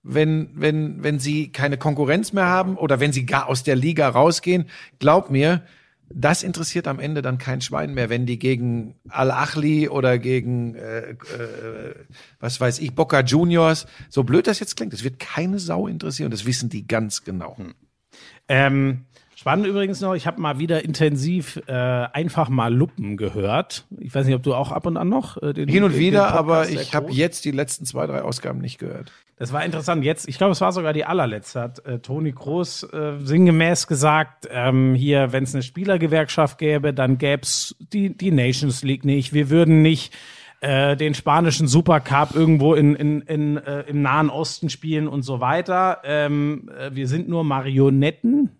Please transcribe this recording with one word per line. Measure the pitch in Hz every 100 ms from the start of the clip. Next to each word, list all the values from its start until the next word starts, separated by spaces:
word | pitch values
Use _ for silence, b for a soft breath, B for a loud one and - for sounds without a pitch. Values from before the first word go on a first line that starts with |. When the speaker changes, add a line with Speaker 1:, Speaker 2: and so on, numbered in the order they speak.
Speaker 1:
wenn, | 135 135 156 156 151
wenn, | - 151 156 151 147
wenn | 147 147
sie | 135 151 147
keine | - 143 139
Konkurrenz | 151 143 139 170 220
mehr | 202 180
haben | 185 185 190
oder | 151 135
wenn | 147
sie | 135
gar | 123 139 135
aus | 131
der | 147 127
Liga | 147 156 143
rausgehen. | 120 151 165 175 180 165 B B _
Glaub | 139 170 190
mir, | 135 151 175 b b b b _
das | - 147 175
interessiert | - 165 160 175 170
am | 135
Ende | 143 151
dann | 131 127
kein | 131 131
Schwein | 131 143 151
mehr, | 135 113
wenn | 120 123
die | 117
gegen | 127 127 120 117 110 - -
Al-Ahly | - 131 127 147 156 147 151 147
oder | 143 127 123
gegen, | 120 127 120 123 120
äh, | 107 110 113 113
äh, | 123 - 120 117 110 113 110 123 - - B B B
was | 117 -
weiß | 127 127
ich, | 147
Boca | 147 160 143
Juniors, | 127 143 175 170 160 160 - B B
so | -
blöd | 127 135 -
das | 202
jetzt | 202 -
klingt, | -
das | 98
wird | 127 127
keine | - - 175 202
Sau | 170 165 202
interessieren, | 160 160 139 143
das | 110
wissen | 110 123 120
die | 107 104
ganz | 113 110 -
genau. | - 92 80 -
Speaker 2:
Hm. | 90 - _ _ _ B B B -
Ähm, | 131 139 139 135 127 - b b
spannend | - - 165 202
übrigens | 202 196 175
noch, | 190
ich | 180 170
hab | 170
mal | 160 135
wieder | 160 160
intensiv, | 156 147 156 143 147 180 139 - -
äh, |
einfach | 127 123 123 120 143 165 - 127
mal | 127 117
Luppen | 120 175 - 104 104
gehört. | 101 95 98 127 185 - _ -
Ich | 127
weiß | 139 135
nicht, | 131
ob |
du | 135
auch | 127 139
ab | 156 175
und | 165
an | 175
noch, | 262 - -
äh, | 147
den, | 147 143
Speaker 1:
Hin | 175
und | 202
Speaker 2:
den, | 139
Speaker 1:
wieder, | 175 202 202
Speaker 2:
den | 170
Podcast |
Speaker 1:
aber | 156 165 156
ich | 151 139
Speaker 2:
sehr | 151
Speaker 1:
hab | 135
Speaker 2:
groß | 131
Speaker 1:
jetzt | 170 - 151
die |
letzten | 139 143 - 131
zwei, | 127 151
drei | 135
Ausgaben | 135 127 - 131
nicht | 120 -
gehört. | - - - b b _
Speaker 2:
Das | 117
war | 143
interessant. | 170 160 151 165
Jetzt, | 139 165 -
ich | 135
glaub, | 196
es | 175
war | 185
sogar | 180 156
die | 151
allerletzte, | 147 180 127 107 - 127
hat, | 120 123
äh, | 135 120
Toni | - 143 160
Kroos, | 127 139 170 175 -
äh, | - - 151 143
sinngemäß | 139 160 180 160 165 170 -
gesagt, | 147 151 156 156 _ -
ähm, | 123 127 131 131
hier, | 131 139 143 131
wenn's | 131 131
eine | 135
Spielergewerkschaft | 127 175 196 185 165 156 151 - 147 -
gäbe, | 156 147 147
dann | 135 131 131
gäb's | 143 143 - - - - -
die, | 214 196 -
die | 185
Nations | 151 123 127 143 127
League | 139 135
nicht. | 139 139 131
Wir | 147 139
würden | 165 160 160
nicht, | 156 151 - B B B B B
äh, | 139 135 143 143
den | 151
spanischen | 135 156 151 170 127 151
Supercup | 147 170 156 - 143 147 156
irgendwo | 160 156 143
in, | 160 147
in, | 143 147 151
in, | 143 156 147 147
äh, | 143 143
im | 143 147
Nahen | 139 143 156
Osten | 135 160 - 165
spielen | - 156 156 151
und | 143
so | 127 127
weiter. | 127 165 180 180 185 170
Ähm, | 139 151 147 147 147 151 - -
äh, | 135
wir | 135 131
sind | 156 175
nur | 170
Marionetten | 156 135 135 131 139 135 143 160 233 285 262